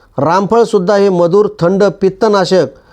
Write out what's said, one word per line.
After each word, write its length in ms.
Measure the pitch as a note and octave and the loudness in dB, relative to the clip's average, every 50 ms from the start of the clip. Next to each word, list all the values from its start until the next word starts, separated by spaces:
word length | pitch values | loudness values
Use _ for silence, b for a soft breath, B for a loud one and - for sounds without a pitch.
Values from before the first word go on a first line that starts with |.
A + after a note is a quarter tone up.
| b b b - | b b b -4
रामफळसुद्धा 760 | C#3+ D3+ E3+ F#3+ G3+ E3 A3 A#3 A3+ - - G3+ F3+ F#3 G#3 | -2 0 0 0 0 0 0 0 0 2 0 -2 0 0 0
हे 140 | G3+ G3 G3+ | 0 2 0
मधुर, 380 | F#3+ F3 F3 E3+ E3+ G#3 G#3 G3+ G#3 - | 0 0 0 0 2 0 0 0 -2 -2
थंड, 240 | E3+ E3+ G3 F#3+ G3+ | -2 0 0 2 0
पित्तनाशक, 840 | G3 - - - F#3+ F#3+ - A#3 A3 G#3 G3 F#3 E3 F#3+ F3+ D3+ A#2+ - b b b | 0 -2 -2 -4 -4 -2 0 -2 0 0 0 0 0 0 0 0 -2 -6 b b b